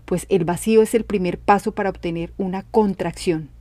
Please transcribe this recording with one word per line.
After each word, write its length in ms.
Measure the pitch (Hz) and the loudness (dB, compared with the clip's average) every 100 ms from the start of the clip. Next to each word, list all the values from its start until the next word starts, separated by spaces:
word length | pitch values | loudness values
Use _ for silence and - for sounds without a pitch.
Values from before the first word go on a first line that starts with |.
pues 220 | - 175 - | -6 -4 0
el 160 | 185 | 0
vacío 360 | 170 175 220 220 | 0 -2 2 4
es 140 | 220 | 4
el 100 | 226 | 2
primer 360 | - 196 180 - | 0 -2 -2 0
paso 320 | - 202 214 | 2 2 2
para 180 | 208 196 | -2 -4
obtener 420 | 185 175 165 170 - | -4 -6 -6 -6 -6
una 260 | 190 190 | -6 -6
contracción 840 | 196 220 208 180 170 - 185 160 147 - | -2 0 0 0 -6 -4 -2 -2 -4 -16